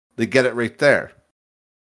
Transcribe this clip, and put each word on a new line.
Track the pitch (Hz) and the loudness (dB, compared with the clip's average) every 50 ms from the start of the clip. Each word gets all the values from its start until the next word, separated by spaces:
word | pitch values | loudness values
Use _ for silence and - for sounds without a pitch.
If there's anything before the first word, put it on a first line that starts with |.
| _ _ _ | _ _ _
They | - 113 | -6 -4
get | 98 110 131 123 | 0 0 0 0
it | 123 113 | 0 -2
right | 120 117 107 - | -4 -6 -6 -4
there. | - 147 143 117 85 - - - _ _ _ _ _ _ _ _ _ _ _ _ _ | 0 2 2 2 2 -2 -8 -16 _ _ _ _ _ _ _ _ _ _ _ _ _